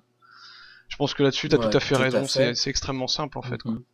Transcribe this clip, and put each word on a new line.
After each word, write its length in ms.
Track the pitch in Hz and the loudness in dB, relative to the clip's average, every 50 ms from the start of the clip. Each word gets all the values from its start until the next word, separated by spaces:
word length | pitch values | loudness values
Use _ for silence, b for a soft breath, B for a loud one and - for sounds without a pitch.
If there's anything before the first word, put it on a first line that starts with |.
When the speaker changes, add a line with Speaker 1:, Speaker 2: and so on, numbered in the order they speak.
| _ _ _ B B B B B B B B B B B B B B | _ _ _ B B B B B B B B B B B B B B
Speaker 1:
Je 80 | - - | -10 -4
pense 180 | - 139 135 - | -2 -2 -2 0
que 80 | - | 2
là-dessus, 280 | 139 135 131 - - 143 | 2 2 2 0 2 2
t'as 80 | 156 | 4
Speaker 2:
Ouais, 120 | 127 113 107 | 4 4 4
Speaker 1:
tout 80 | 104 | 2
à 20 | 131 | 2
fait 140 | - - 143 | 2 2 2
Speaker 2:
tout 60 | 127 | 2
à 20 | 131 | 2
Speaker 1:
raison, 160 | 131 123 131 | 2 2 0
Speaker 2:
fait. 60 | 135 | 0
Speaker 1:
c'est, 280 | 131 - 135 131 120 120 | 0 2 2 2 2 0
c'est 140 | - - 139 | -2 -2 -4
extrêmement 380 | 135 - - - 135 131 127 127 | -4 -4 -4 -4 -4 -4 -4 -2
simple, 280 | - - 151 143 - | -2 -4 -4 -6 -8
en 40 | 127 | -8
fait, 200 | 127 127 127 - | -8 -8 -8 -6
quoi. 120 | - 113 113 | -6 -6 -6
Speaker 2:
Mhm. 100 | 123 - _ | -6 -8 _